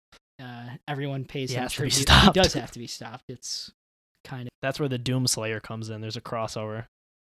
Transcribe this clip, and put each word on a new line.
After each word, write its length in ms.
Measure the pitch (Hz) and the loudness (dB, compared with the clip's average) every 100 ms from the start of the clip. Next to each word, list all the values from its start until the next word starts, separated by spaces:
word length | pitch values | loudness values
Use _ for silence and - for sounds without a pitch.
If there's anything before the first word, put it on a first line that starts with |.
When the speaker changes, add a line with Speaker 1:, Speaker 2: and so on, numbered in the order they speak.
| _ - _ - | _ -20 _ -18
Speaker 1:
uh, 280 | 127 120 120 127 - | -16 -14 -14 -12 -6
everyone 360 | 139 143 139 127 | -4 -2 -4 -4
pays 260 | 143 131 | -4 -2
Speaker 2:
He 40 | 123 | -2
Speaker 1:
him 80 | |
Speaker 2:
has 100 | 127 | -4
to 100 | - | -2
be 60 | 147 | 2
Speaker 1:
tribute. 120 | 131 | 2
Speaker 2:
stopped. 340 | 139 135 202 170 | 8 10 10 8
Speaker 1:
He 60 | |
does 120 | 175 | 4
have 180 | 143 117 | 2 -6
to 80 | 123 | -10
be 80 | 117 | -12
stopped. 360 | - 117 123 - | -10 -12 -14 -14
It's 420 | 123 - - - _ _ _ _ _ - | -14 -10 -10 -12 _ _ _ _ _ -12
kind 220 | 131 123 | -10 -10
of 20 | - | -6
Speaker 2:
That's 180 | 135 - | -4 -2
where 100 | 147 | 0
the 80 | 127 | 0
Doom 280 | 123 127 127 | 0 2 2
Slayer 320 | - 110 107 | 0 -2 -4
comes 280 | - 113 110 | -6 -8 -8
in. 120 | 110 | -8
There's 160 | 110 117 | -8 -8
a 40 | |
crossover. 640 | - 117 110 117 107 110 - _ _ _ | -6 -4 -4 -4 -6 -6 -10 _ _ _